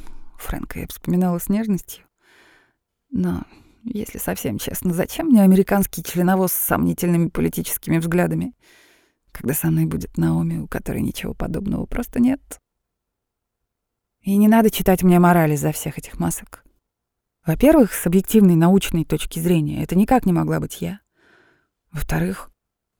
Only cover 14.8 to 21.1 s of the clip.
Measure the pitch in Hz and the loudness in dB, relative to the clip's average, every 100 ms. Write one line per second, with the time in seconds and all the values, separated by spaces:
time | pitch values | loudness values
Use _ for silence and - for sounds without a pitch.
14.8 | 190 185 180 175 175 175 156 147 156 151 | 2 4 6 6 6 4 2 0 -2 -4
15.8 | 156 156 - - 165 - - - _ _ | -8 -12 -12 -6 -6 -6 -12 -20 _ _
16.8 | _ _ _ _ _ _ - 165 277 320 | _ _ _ _ _ _ -4 2 6 6
17.8 | 208 - 170 190 - 220 190 165 170 196 | 4 2 0 0 4 6 6 6 4 4
18.8 | - 170 - 156 - 165 170 170 151 147 | 2 -4 -2 -4 -4 -4 0 0 0 -4
19.8 | 156 180 220 254 196 170 156 160 151 - | -2 0 4 4 2 0 0 -4 -6 -8
20.8 | 170 196 _ | -12 -12 _